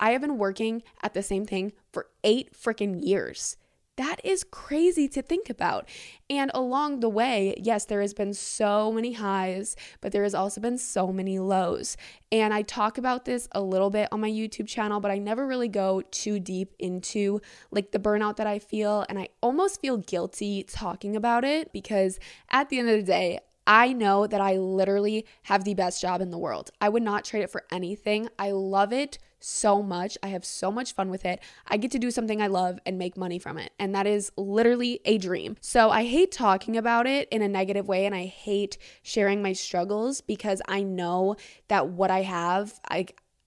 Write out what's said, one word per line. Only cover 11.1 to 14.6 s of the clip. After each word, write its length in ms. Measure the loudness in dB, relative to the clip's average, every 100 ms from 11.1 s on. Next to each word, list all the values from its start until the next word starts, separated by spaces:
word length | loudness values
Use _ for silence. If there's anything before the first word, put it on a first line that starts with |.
| 0 -2 -2
lows. 560 | 2 2 2 -2 -4 -10 -14 -20 _
And 240 | 2 2
I 80 | 0
talk 360 | -2 0 0 0
about 260 | 0 -2
this 240 | -2 -4 -4
a 100 | -4
little 300 | 0 2 4
bit 160 | 2 0
on 80 | 0
my 100 | -2
YouTube 380 | -2 -4 -6